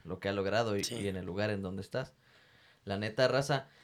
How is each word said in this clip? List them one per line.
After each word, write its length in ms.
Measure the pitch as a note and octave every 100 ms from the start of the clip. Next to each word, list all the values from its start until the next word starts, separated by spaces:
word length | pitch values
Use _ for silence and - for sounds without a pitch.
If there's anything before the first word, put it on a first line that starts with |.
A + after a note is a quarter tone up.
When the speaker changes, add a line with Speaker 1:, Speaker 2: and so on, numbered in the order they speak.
Speaker 1:
lo 140 | D#2+ F2+
que 120 | G2
ha 20 |
logrado 440 | G2+ G2 G#2+ A2+ G2+
y, 60 |
Speaker 2:
Sí. 120 | F#2+ A#2
Speaker 1:
y 120 | G2+
en 80 | F#2
el 100 | F2+
lugar 240 | F#2 G#2+
en 100 | G2+
donde 200 | F#2+ G2
estás. 320 | G2 B2+ - - _ - - - - _ -
La 100 | G2
neta, 320 | G#2+ A2 B2+
raza, 400 | B2+ C#3 C3+ - -